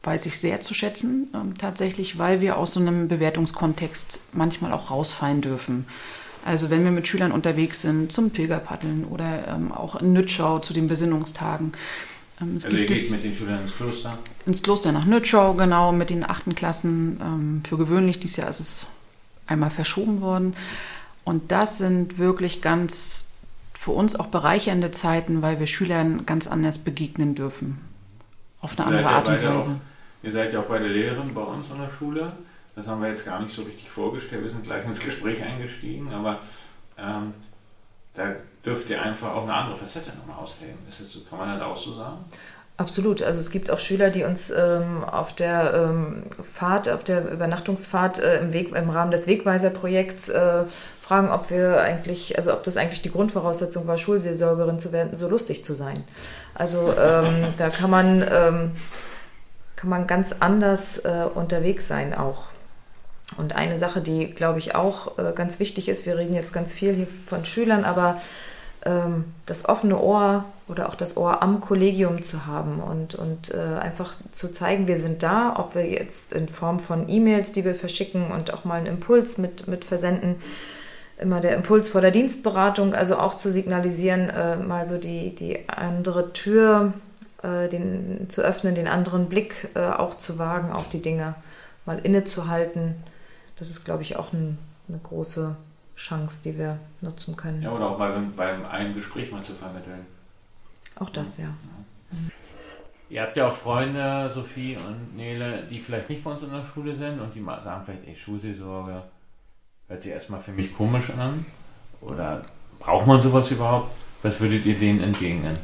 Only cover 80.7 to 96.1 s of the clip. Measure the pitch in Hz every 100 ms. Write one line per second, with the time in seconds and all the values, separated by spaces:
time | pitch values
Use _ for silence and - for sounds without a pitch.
80.7 | - - - - - 185 175 170 165 180
81.7 | 214 214 190 185 202 262 - 220 190 202
82.7 | 202 196 - 185 185 190 - 196 190 185
83.7 | 180 180 170 185 185 180 - 170 170 185
84.7 | 175 170 175 170 170 175 - 170 - -
85.7 | - 175 175 180 175 175 - 208 220 220
86.7 | 214 208 190 - - - - 180 175 175
87.7 | 175 185 185 185 185 185 - - 185 185
88.7 | 175 170 180 175 180 175 185 214 - -
89.7 | - 175 - 175 - - 165 165 175 175
90.7 | - 156 160 165 160 160 160 - - -
91.7 | - - 160 196 196 196 - 165 170 170
92.7 | 170 165 165 - - - - - - 165
93.7 | 165 - 160 156 - 160 165 156 151 -
94.7 | - - 165 - 165 160 165 156 156 -
95.7 | - - - -